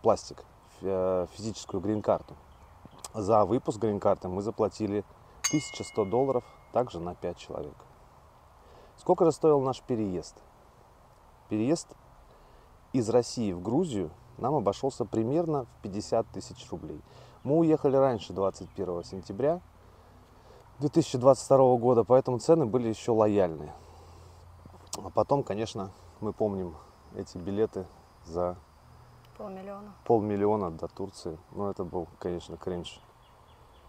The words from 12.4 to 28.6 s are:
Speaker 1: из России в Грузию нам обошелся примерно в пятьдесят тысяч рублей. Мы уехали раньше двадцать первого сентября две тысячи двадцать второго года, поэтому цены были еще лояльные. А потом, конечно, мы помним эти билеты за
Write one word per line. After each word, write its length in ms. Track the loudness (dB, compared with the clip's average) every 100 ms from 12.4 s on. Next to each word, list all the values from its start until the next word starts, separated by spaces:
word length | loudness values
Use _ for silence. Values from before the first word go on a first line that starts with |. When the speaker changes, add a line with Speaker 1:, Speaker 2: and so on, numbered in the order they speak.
| -20 -20 -20 -20 -4
Speaker 1:
из 140 | -2 4
России 440 | 2 2 -4 -4
в 80 | -2
Грузию 480 | -2 0 0 -2 -6 -8 -20 -6
нам 160 | -2 0
обошелся 500 | 0 0 -4 -4 -4
примерно 600 | -2 0 0 0 -4 -6
в 160 | -12
пятьдесят 440 | -10 -8 -2 -2 -2
тысяч 380 | -10 -14 -18 -12
рублей. 280 | -12 -12 -14 -16 -20 -20 -12
Мы 160 | 0 2
уехали 360 | 4 4 4 4
раньше 380 | 4 0 -6
двадцать 380 | -2 -2 -2 -14
первого 320 | -8 -6 -6
сентября 580 | -8 -12 -10 -2 -2 -2 -8 -20 -20 -20 -20 -20 -20 -20 -20 -20 -20 -4
две 100 | 0
тысячи 300 | 2 0 4
двадцать 260 | 6 6 6
второго 320 | 6 8 6
года, 260 | 6 4
поэтому 360 | 6 4 4 -2
цены 260 | 4 4 4
были 240 | 0 0
еще 240 | -2 0
лояльные. 580 | 4 4 4 2 -2 -12 -16 -20 -20 -20 -20 -20 -20 -20 -20 -20 -20 -16 -14
А 140 | -4
потом, 320 | 0 2 2
конечно, 480 | 0 -4 -6 -6 -12 -14 -20 -8
мы 120 | -8
помним 420 | -2 -2 -2 -6 -10 -20 -20 -16
эти 240 | -14 -12 -10
билеты 480 | -6 -2 -2 -2 -12 -16 -20 -20 -8
за 320 | -4 -4 -6